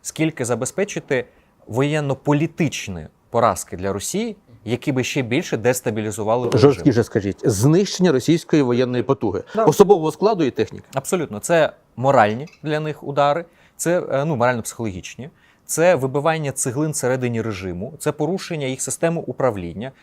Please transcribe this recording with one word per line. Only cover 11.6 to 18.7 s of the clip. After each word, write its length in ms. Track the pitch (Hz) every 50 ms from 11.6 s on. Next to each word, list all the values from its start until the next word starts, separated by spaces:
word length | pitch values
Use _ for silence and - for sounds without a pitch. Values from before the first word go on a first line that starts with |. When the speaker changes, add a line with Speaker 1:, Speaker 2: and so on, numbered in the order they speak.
| 151 - - _ _ _ _
Speaker 1:
моральні 500 | - 120 135 135 123 107 107 107 120 147 165 - _ -
для 180 | 147 151 151
них 240 | 156 151 147 - -
удари, 400 | 139 143 143 143 143 147 170 175 - _ _ _ _ _
це, 240 | - - 165 175 180 - - -
е, 120 | 135 143
ну, 120 | 160 156
морально-психологічні, 920 | 113 117 123 127 117 107 - - - 117 107 90 90 - - - - 117 - - _ _ _ _ _ _
це 300 | - - - 160 180 180
вибивання 580 | 139 131 135 131 143 139 160 160 160 151 139 135
цеглин 380 | - - 156 113 143 156 156
всередині 520 | 147 - - 123 127 127 127 123 117 113 107
режиму, 500 | 113 101 90 92 92 87 87 98 135 160 -
це 140 | - 151 147
порушення 540 | - 151 151 185 190 - - 175 151 139
їх 140 | 131